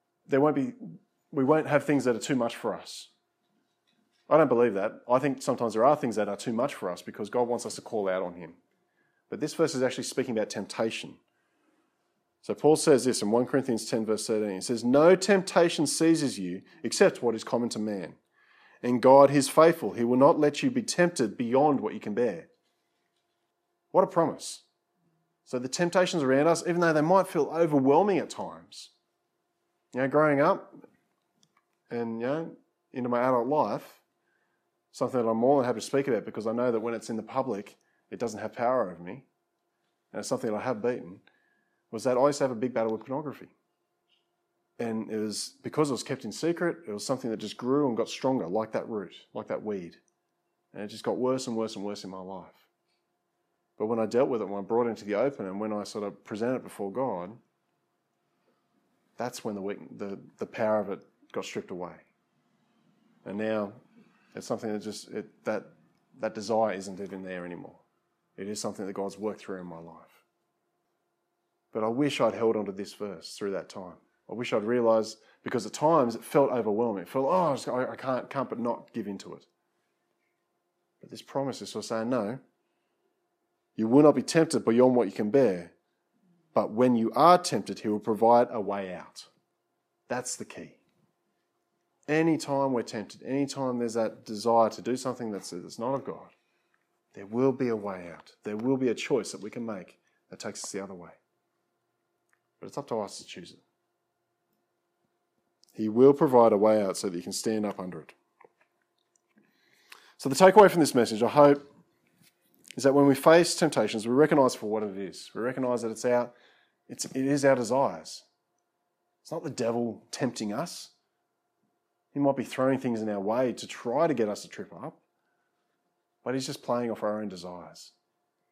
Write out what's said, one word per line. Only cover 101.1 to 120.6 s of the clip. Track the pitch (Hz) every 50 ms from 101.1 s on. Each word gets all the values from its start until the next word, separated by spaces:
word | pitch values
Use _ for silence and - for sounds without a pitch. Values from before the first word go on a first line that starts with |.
| - _ _ _ _ _ _ _ _ _ _ _ _ _ _ _ _ _ _ _ _ _ _ _ _ _ _ _ _ _
But | -
it's | 101 - -
up | 139 -
to | 127 110
us | 104 98 - -
to | -
choose | - - 95 87 - -
it. | - _ _ _ _ _ _ _ _ _ _ _ _ _ _ _ _ _ _ _ _ _ _ _ _ _ _ _ _ _ _ _ _ _ _ _ _ _ _ _ _ _ _ _
He | - 110 110
will | 107 117 127 139 139
provide | 143 165 147 127 120 117 113 107
a |
way | 98 104 107 110 107 101
out | 95 90
so | - - 101
that | 87
you | 87 90
can | 101
stand | 95 - - 117 110 107 104
up | 101 98 -
under | 95 92 87 82
it. | 76 - - _ _ _ _ _ - _ _ _ _ _ _ _ _ _ _ _ _ _ _ _ _ _ _ _ _ _ _ _ _ _ _ _ _ _ - - _ _ _
So | - - 135
the | 135
takeaway | - 190 190 185 214 202 180
from | 156 175
this | 151 131 -
message, | 127 113 104 110 104 117
I | 113
hope, | 110 147 147 143 143 143 - - - _ _ _ _ _ _ _ _ _ _ _ _ _ _ _ _ _ _ - -
is | - 120
that | 139 135
when | 143 143
we | 139 135
face | 131 - 165 160 175 180 175 -
temptations, | - 180 151 - 135 110 104 - 113 101 117
we | 123
recognise | 135 151 156 170 147 135 127 -
for | - - 107
what | 104 110 107
it | 104 92 98
is. | 98 90 - - - - -
We | 110
recognise | 110 123 131 135 131 123 123 120 113
that | 113 110
it's | 110 -
our, | 123 123 120 120 107 - _ _ _ _ _ _ _ _ _ _ -
it's, | - - -
it | - - 135 131
is | 139 143 143 135
our | 139 135
desires. | 123 120 104 123 135 139 110 87 80 - - - - - _ _ _ _ _ _ _ _ _ _ _ _ _ _ _ _ _ _ _ _
It's | -
not | 156 170 170
the | 156
devil | 127 - 120 113 117 120 120 117 104 90 - _
tempting | - - 143 123 117 - 110 104 104
us. | 123